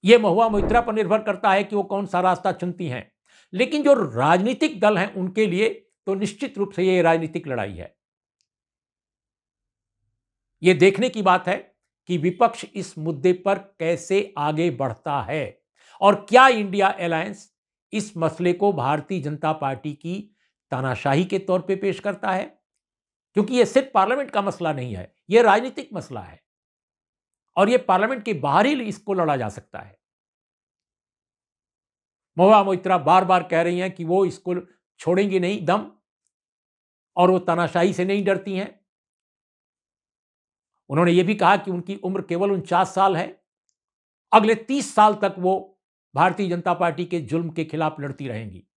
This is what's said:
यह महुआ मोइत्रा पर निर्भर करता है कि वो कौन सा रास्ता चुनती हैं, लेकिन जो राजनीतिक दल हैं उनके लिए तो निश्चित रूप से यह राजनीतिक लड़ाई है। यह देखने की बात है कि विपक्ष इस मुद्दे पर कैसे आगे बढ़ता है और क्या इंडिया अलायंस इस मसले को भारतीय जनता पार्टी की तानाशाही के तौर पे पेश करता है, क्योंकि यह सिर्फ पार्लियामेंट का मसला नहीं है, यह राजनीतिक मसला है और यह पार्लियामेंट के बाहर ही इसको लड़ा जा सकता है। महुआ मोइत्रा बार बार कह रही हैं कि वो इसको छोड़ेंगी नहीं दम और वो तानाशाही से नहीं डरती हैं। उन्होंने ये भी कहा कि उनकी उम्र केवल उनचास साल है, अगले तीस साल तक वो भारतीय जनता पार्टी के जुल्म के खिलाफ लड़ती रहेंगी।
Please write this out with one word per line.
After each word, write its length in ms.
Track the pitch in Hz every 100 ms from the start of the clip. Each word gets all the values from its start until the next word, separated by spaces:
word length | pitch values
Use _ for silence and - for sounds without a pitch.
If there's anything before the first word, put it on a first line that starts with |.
यह 160 | 185 233
महुआ 280 | 214 185 226
मोइत्रा 320 | 208 180 240
पर 120 | 233
निर्भर 300 | 214 185 214
करता 280 | 220 190 214
है 120 | 190
कि 120 | 202 202
वो 80 |
कौन 220 | 190 202 202
सा 160 | 180
रास्ता 300 | 185 175 190
चुनती 360 | 170 180 175 165
हैं, 240 | 123 - _ _ _ _
लेकिन 300 | 185 254 302
जो 100 | 285
राजनीतिक 880 | 269 165 113 139 180 214 262 311 226
दल 180 | 208 196
हैं 160 | 196
उनके 320 | 196 185 185 214
लिए 220 | 180 220 - _ _ -
तो 80 |
निश्चित 440 | 196 208 - 269 196
रूप 140 | 196
से 120 | -
यह 180 | 185 185
राजनीतिक 460 | 165 165 160 170 147
लड़ाई 260 | 123 101
है। 220 | 85 - _ _ _ _ _ _ _ _ _ _ _ _ _ _ _ _ _ _ _ _ _ _ _ _ _ _ _
यह 180 | 170 165
देखने 300 | 185 196 254
की 120 | 226
बात 260 | 190 180 180
है 100 | 202 - _ _ _ -
कि 100 | 175
विपक्ष 480 | 165 185 233 - - 202
इस 220 | 175 -
मुद्दे 360 | 156 147 180
पर 260 | 180 196 196 - _
कैसे 540 | 165 170 - 196 202 -
आगे 320 | 147 156 175
बढ़ता 500 | 127 135 110 160 143
है 420 | 104 151 120 - _ _ _ -
और 140 | 196 208 -
क्या 180 | 247 262
इंडिया 400 | 226 202 202 196
अलायंस 640 | - 170 160 196 190 - _ _ _ _
इस 240 | 208 208 165
मसले 360 | 160 160 175
को 200 | 175 202
भारतीय 480 | 165 127 151 143 185
जनता 320 | 147 151 156
पार्टी 400 | 156 135 131 156
की 420 | 143 165 190 208 _ _ _ _
तानाशाही 540 | 131 131 127 139 139 185
के 140 | 190
तौर 220 | 190 180
पे 140 | 180 190
पेश 240 | 196 -
करता 320 | 202 190 208
है, 140 | 185 294 _ _ _ _ _ _ _ _
क्योंकि 220 | 202 208 247
यह 100 | 214
सिर्फ 260 | 262 269
पार्लियामेंट 380 | 185 190 262 269
का 100 | 208
मसला 320 | 196 - 165
नहीं 220 | 143 123 95
है, 200 | 92 _ -
यह 120 | 214
राजनीतिक 480 | 226 208 254 - 254
मसला 280 | 190 - 120
है 200 | 87 - _ _ _ _ _ _ _ _ _ _ _ -
और 120 | 202
यह 160 | 247 247
पार्लियामेंट 360 | 185 220 262
के 100 | 233
बाहर 320 | 170 143 151 240
ही 180 | 285
इसको 300 | 220 - 208
लड़ा 240 | 190 160 139
जा 120 | 107
सकता 300 | 113 _ -
है। 200 | - _ _ _ _ _ _ _ _ _ _ _ _ _ _ _ _ _ _ _ _ _ _ _ _ 165
महुआ 260 | 190 214
मोइत्रा 340 | 196 185 185 180
बार 280 | 143 185 185
बार 180 | 180
कह 180 | 170 165
रही 180 | 170 175
हैं 120 | 185
कि 120 | 185
वो 220 | 160 185 190
इसको 300 | - 180 180 180 _ _ _
छोड़ेंगी 400 | - 185 208 185
नहीं 260 | 180 208 156
दम 260 | 202 - _ _ _ _ _ _ _ _ _ _ _ _ 175
और 140 | 180
वो 80 | 185
तानाशाही 540 | 180 170 170 175 185
से 120 | 170 180
नहीं 180 | 202 202
डरती 300 | 190 202 190
हैं। 240 | 202 _ _ _ _ _ _ _ _ _ _ _ _ _ _ _ _ _ _ _ _ _ _
उन्होंने 220 | 139 175
ये 120 | 175
भी 120 | 175 208
कहा 220 | 185 202
कि 140 | 196
उनकी 240 | 175 175 196
उम्र 260 | 185 190
केवल 300 | 190 170 202
उनचास 420 | 196 - 175 185 185
साल 220 | 196 170
है, 260 | - - _ _ _ _ _ _ _ _ _
अगले 240 | 220 214 220
तीस 380 | 226 277 - -
साल 180 | 214
तक 220 | 208 202 190
वो 420 | 180 190 - _ _ _ _ 139
भारतीय 340 | 180 175 190
जनता 240 | 175 180
पार्टी 320 | 170 170 156 175
के 140 | 175
जुल्म 280 | 135 160 170
के 160 | 165 156
खिलाफ 340 | 151 156 151
लड़ती 280 | 143 - 135
रहेंगी। 360 | 110 110 92 _